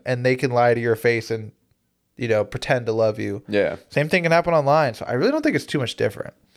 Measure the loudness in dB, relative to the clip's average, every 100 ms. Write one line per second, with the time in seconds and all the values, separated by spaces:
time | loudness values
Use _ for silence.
0 | -6 0 0 0 0 4 4 4 2 2
1 | 2 0 -2 -8 -10 -18 _ _ _ _
2 | _ -6 0 0 0 -4 -2 -2 0 0
3 | 0 0 -6 -6 -2 0 0 -2 -6 -4
4 | 0 0 2 2 2 2 4 2 2 -2
5 | -4 -2 0 0 0 -2 -2 -4 -4 -2
6 | -4 -4 -12 -16 _